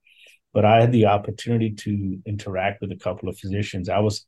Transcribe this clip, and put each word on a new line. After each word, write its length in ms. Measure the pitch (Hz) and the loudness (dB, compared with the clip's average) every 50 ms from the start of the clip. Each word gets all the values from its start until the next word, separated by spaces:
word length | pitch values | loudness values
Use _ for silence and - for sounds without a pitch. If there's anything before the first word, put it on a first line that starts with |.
| _ _ _ _ - - _ _ _ _ - | _ _ _ _ -20 -20 _ _ _ _ 0
But 100 | 107 104 | 2 4
I 160 | 107 113 117 | 6 6 6
had 140 | 117 123 127 | 6 6 6
the 140 | 117 107 | 4 4
opportunity 640 | 101 104 101 101 - 98 - - 120 117 113 113 110 | 4 4 2 -2 -4 -10 -8 -4 -2 -2 0 0 -2
to 500 | 107 - - 110 104 101 98 95 92 95 - | -4 -6 -6 -4 -4 -2 -2 -4 -6 -8 -8
interact 540 | 113 104 104 - 101 95 92 92 101 101 - | -8 -8 -8 -8 -6 -6 -4 -4 -4 -4 -6
with 140 | 104 95 90 | -8 -10 -10
a 20 | |
couple 320 | - - 98 90 - - | -8 -6 -6 -6 -6 -8
of 100 | 92 90 | -10 -10
physicians. 520 | - - 98 98 101 101 - - 95 90 92 | -8 -8 -6 -4 -4 -4 -4 -6 -8 -6 -2
I 100 | 90 101 | 0 2
was 260 | 107 107 104 - _ | 2 0 0 -4 _